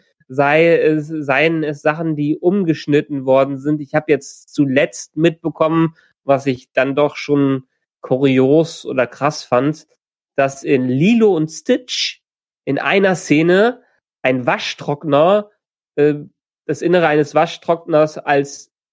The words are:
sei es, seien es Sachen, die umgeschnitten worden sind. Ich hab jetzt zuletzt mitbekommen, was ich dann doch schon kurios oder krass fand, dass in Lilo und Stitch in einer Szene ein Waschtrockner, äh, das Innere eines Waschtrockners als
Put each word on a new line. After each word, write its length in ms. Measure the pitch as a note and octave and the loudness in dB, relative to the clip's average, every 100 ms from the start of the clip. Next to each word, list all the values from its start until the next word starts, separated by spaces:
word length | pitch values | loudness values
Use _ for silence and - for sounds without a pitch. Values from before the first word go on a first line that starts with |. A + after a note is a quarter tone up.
| _ _ - | _ _ -6
sei 480 | C3 C#3+ D#3 E3 D#3+ | 0 2 4 4 4
es, 320 | D3 D#3 D3+ | 2 0 -4
seien 560 | D#3+ C#3 C3+ D#3+ D#3+ | -6 -2 0 0 0
es 200 | D3+ D3 | -4 -4
Sachen, 320 | D#3 D#3 E3 D3 | -2 -2 -4 -4
die 220 | D3 D3+ | -4 -2
umgeschnitten 880 | F3 G3+ E3+ D3+ - D3 D3+ C#3 C3 | 0 0 0 -2 0 0 0 -4 0
worden 340 | C3+ C#3 C3+ | 2 2 -2
sind. 200 | C#3+ D3+ | -4 -4
Ich 120 | C#3 | -4
hab 160 | D#3 D3+ | -4 0
jetzt 440 | C3+ - - _ - | -2 -4 -20 _ -2
zuletzt 640 | C#3 C3 E3+ - - D#3 | 0 0 -2 -4 -12 -2
mitbekommen, 760 | E3 D#3+ E3 - D#3+ E3 D#3+ - _ _ | -2 -2 -6 -2 0 0 0 -4 _ _
was 240 | - C#3 C#3 | -2 -2 -2
ich 240 | B2 _ | -6 _
dann 220 | - C3 C#3 | -2 0 0
doch 200 | D3 - | -2 -2
schon 500 | - C#3+ C#3 C3+ - _ _ _ | -2 0 0 -2 -6 _ _ _
kurios 840 | - C3 C#3 B2+ C3 D3+ D#3+ - - | -6 0 2 4 4 4 0 -6 -6
oder 200 | C3 A#2 | -4 -4
krass 380 | - C#3+ D3+ | -2 -4 -4
fand, 420 | - B2 C#3 D#3 - _ _ _ _ - | -2 0 0 -4 -10 _ _ _ _ -4
dass 240 | C3+ - | -4 -4
in 240 | D#3 C#3 B2+ | -2 0 0
Lilo 480 | C3 F#3 A#3 G#3+ E3+ | 0 2 4 2 2
und 140 | D#3 | -2
Stitch 760 | - - B3 - - - - _ _ _ _ | -4 -2 -2 -2 -8 -8 -10 _ _ _ _
in 160 | - C#3 | -6 -4
einer 360 | C#3+ G3 G3 F3+ | -2 0 2 0
Szene 680 | - D#3 E3+ F#3 A#3 B3+ _ _ _ _ | 0 2 4 2 2 -2 _ _ _ _
ein 240 | C3 C3 B2 | -2 -2 -2
Waschtrockner, 1040 | G#3 - - - C#3+ D#3+ C#3 E3+ G#3 G#3 _ _ _ _ - | -4 -6 -10 -8 -6 0 2 4 2 -2 _ _ _ _ 0
äh, 180 | D3 D3 D#3+ _ _ _ - | 0 0 -8 _ _ _ -10
das 160 | D3 | -4
Innere 260 | E3+ F3+ D#3+ | 0 2 2
eines 280 | D3+ D3 D3+ | 2 0 0
Waschtrockners 840 | E3 - - E3 - D3+ D#3 - | -2 -2 -4 -4 0 0 0 -2
als 540 | - C#3+ C#3 - - _ _ | -2 -2 -2 -8 -20 _ _